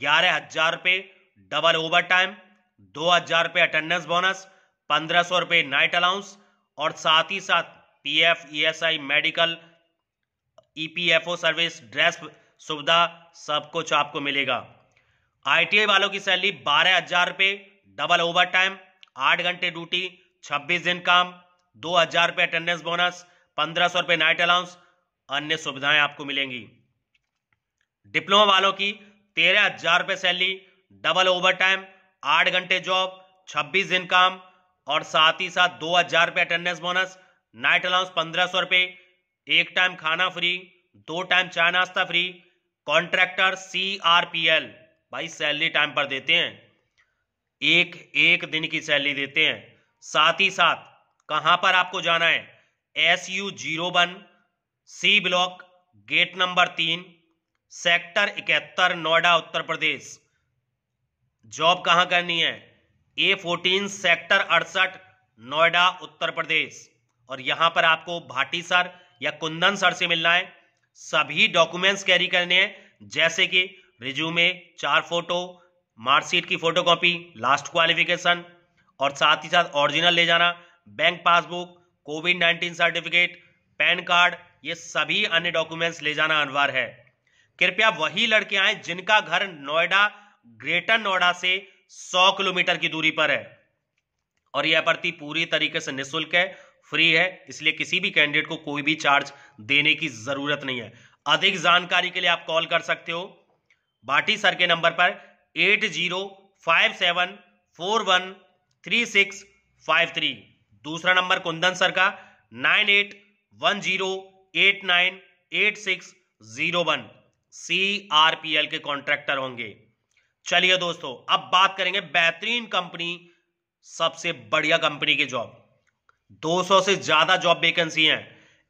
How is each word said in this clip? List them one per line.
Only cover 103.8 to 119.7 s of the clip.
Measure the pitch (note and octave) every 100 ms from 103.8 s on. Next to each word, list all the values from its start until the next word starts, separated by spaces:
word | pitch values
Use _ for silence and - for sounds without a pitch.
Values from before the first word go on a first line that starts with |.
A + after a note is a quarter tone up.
| _ _
भाटी | A2+ C#3+ D#3 G#3+
सर | G3+
के | E3+ F3
नंबर | E3+ E3
पर | E3+ F3+ G3+ - _ _ D3+
एट | F3 G#3 G#3
ज़ीरो | D#3 F3 F3+ G3 - _ _
फ़ाइव | - E3 G#3+
सेवन | G#3 F3+ F3 F3+ G3+ _ _ _ -
फ़ोर | F3 A3
वन | F#3+ F3+ F#3 G3 _ _ _ _
थ्री | - A3 A#3
सिक्स | G3 G3 - - _ _ _
फ़ाइव | - D#3+ E3
थ्री। | E3+ D3+ A#2 - _ _ _
दूसरा | D3 E3 F3+
नंबर | F#3 F#3 F#3
कुंदन | F3 E3 F3+
सर | F3+ F#3
का | F3+ F#3+ G3+ - _ _ A2+
नाइन | D3 F3+ G#3
एट | G3+ G3+ - _ _ _ G#2
वन | D#3 G3+
ज़ीरो | E3 F#3 F#3+ F#3+ F#3+ _ _ E3
एट | F#3+ G3
नाइन | G3 F3 F3+ F#3 - _ _
एट | E3 G3+ G#3
सिक्स | G3 F3+ - _ _ _ A2
ज़ीरो | A2+ D#3+ F3
वन। | D#3+ D3 G#2+ - _ _ _
सीआरपीएल | - - F3 G3 G3+ G3+ D3+ D#3+ D#3+ D#3 D3+ D3+
के | D#3
कॉन्ट्रैक्टर | C#3 C#3+ C#3 D3 C#3+ C#3
होंगे। | C3 A#2+ A2+